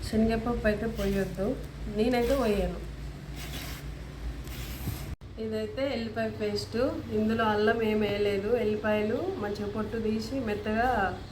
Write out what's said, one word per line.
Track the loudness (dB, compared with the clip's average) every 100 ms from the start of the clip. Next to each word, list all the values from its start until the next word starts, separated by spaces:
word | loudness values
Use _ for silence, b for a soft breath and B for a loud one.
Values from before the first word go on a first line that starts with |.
| 0
శనగపప్పు | 2 4 2 0 2 2
అయితే | 2 0
పోయొద్దు, | 0 0 2 0 0 -2 -2 -6 -8 -6 2
నేనైతే | 4 4 4 4
పోయను. | 4 4 2 -2 -8 -8 -8 -10 -10 -8 -8 -8 -8 -8 -10 -10 -10 -8 -6 -6 -8 -8 -8 -6 -6 -6 -8 -10 -10 -8
ఇదైతే | -4 -2 -4 -2 -2
ఎల్లిపాయ | 0 -4 -2 -2
పేస్ట్, | 0 -2 -2 -2 0 2 0 -2
ఇందులో | 2 2 4
అల్లం | 4 4 4 4
ఏం | 4 4
వేయలేదు. | 2 2 2 2 2 2
ఎల్లిపాయలు | 2 0 2 2 2 0 0 -2
మంచిగా | -4 -2 -4
పొట్టు | -2 -2 0
తీసి | 0 0 0 -2
మెత్తగా | -2 -2 0 2 4 4 2 -2 -8